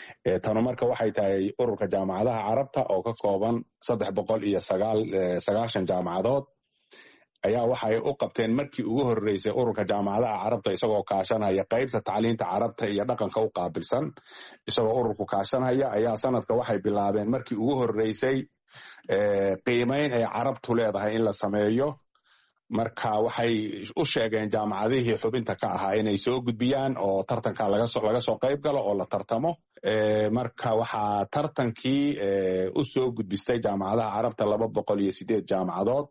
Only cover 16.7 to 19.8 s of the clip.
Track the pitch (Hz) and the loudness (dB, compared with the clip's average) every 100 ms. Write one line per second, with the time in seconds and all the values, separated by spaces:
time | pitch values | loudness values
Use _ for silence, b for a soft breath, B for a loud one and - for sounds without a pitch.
16.7 | 101 104 101 101 104 104 131 - 107 120 | -2 0 0 2 0 0 -2 -4 -2 0
17.7 | 135 117 107 110 107 131 135 - _ _ | 2 0 0 0 0 0 0 -4 _ _
18.7 | B B B - 98 104 98 98 95 123 | B B B -2 2 2 2 2 0 0
19.7 | 120 | 2